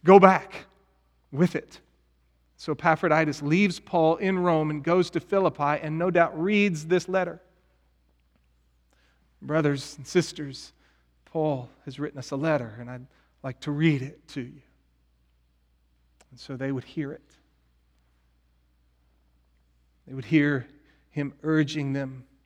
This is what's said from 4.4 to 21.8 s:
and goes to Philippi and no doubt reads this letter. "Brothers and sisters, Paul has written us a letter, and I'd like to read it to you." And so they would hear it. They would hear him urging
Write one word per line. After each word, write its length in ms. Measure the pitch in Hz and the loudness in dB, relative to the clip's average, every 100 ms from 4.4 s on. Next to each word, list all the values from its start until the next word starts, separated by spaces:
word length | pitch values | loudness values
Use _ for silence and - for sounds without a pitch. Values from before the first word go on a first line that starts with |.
| 175 160 151 | 2 2 0
and 120 | 151 | -4
goes 280 | 151 180 175 | 0 0 2
to 100 | 160 | -4
Philippi 640 | - 196 180 - 143 147 | -2 0 0 0 -2 -2
and 160 | 156 160 | -4 -2
no 100 | 180 | 0
doubt 320 | 175 170 151 | 2 2 0
reads 440 | 180 208 202 160 156 | 0 2 2 -2 -2
this 240 | 180 180 | -2 0
letter. 320 | 185 175 165 _ _ _ _ _ _ _ _ _ _ _ _ _ _ _ _ _ _ _ _ | -4 -4 -8 _ _ _ _ _ _ _ _ _ _ _ _ _ _ _ _ _ _ _ _
"Brothers 560 | 98 98 147 139 - - | -2 0 2 -2 -6 -16
and 100 | 131 | 0
sisters, 640 | 185 165 - 143 131 - _ _ _ _ _ _ | 0 0 -8 -12 -14 -20 _ _ _ _ _ _
Paul 440 | 165 156 135 123 _ | -4 -2 -2 -8 _
has 160 | - 135 | -18 -12
written 180 | 147 139 | -10 -10
us 140 | - | -10
a 60 | 139 | -4
letter, 400 | 160 151 117 107 | -2 -2 -4 -14
and 100 | 120 | -16
I'd 160 | 127 131 _ _ _ | -16 -18 _ _ _
like 160 | 135 - | -12 -10
to 120 | - | -8
read 300 | 147 160 143 | 0 2 2
it 240 | 131 - - | -4 -14 -14
to 100 | 143 | -12
you." 220 | 123 143 _ _ _ _ _ _ _ _ _ _ _ _ _ _ _ _ _ | -12 -16 _ _ _ _ _ _ _ _ _ _ _ _ _ _ _ _ _
And 80 | 123 | -20
so 160 | - 131 | -14 -8
they 160 | 135 | -6
would 140 | 131 - | -6 -8
hear 260 | - 143 | -10 -8
it. 240 | 156 _ _ _ _ _ _ _ _ _ _ _ _ _ _ _ _ _ _ _ _ _ _ _ _ _ _ _ _ - | -10 _ _ _ _ _ _ _ _ _ _ _ _ _ _ _ _ _ _ _ _ _ _ _ _ _ _ _ _ -14
They 60 | |
would 100 | 135 | -14
hear 420 | 110 160 143 139 - - _ _ _ | 0 2 4 0 -6 -20 _ _ _
him 240 | 151 143 143 | -8 -8 -6
urging 480 | 156 156 143 156 | 0 2 0 -2